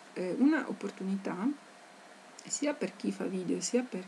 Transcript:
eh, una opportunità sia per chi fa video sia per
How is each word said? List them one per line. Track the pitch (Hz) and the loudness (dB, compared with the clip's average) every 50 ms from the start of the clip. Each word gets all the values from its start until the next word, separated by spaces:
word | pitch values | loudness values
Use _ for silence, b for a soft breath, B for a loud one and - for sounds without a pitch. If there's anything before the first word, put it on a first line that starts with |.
| - - - | -18 -10 -6
eh, | - 185 180 170 | -4 -2 0 4
una | - 247 294 320 285 - - | 6 6 6 6 4 2 -2
opportunità | 202 - - 202 - - 190 190 196 196 196 202 175 180 202 269 294 - - - - - - - - - - - - - - - - - | -4 -4 -6 -6 -6 -4 -2 -2 -2 0 -2 -2 -2 0 0 0 0 -2 -6 -18 -20 -20 -20 -20 -20 -20 -20 -20 -20 -20 -20 -20 -18 -16
sia | - - - - 285 302 294 | -8 -6 -4 0 0 0 0
per | - - 196 - | 0 -2 -4 -2
chi | - - 196 | -2 -2 -2
fa | 196 190 190 | 0 0 -2
video | 180 190 185 180 170 175 180 | -2 -2 0 0 0 0 0
sia | 175 - - 247 247 | 2 2 2 2 2
per | 247 - 185 185 | 0 -4 -6 -6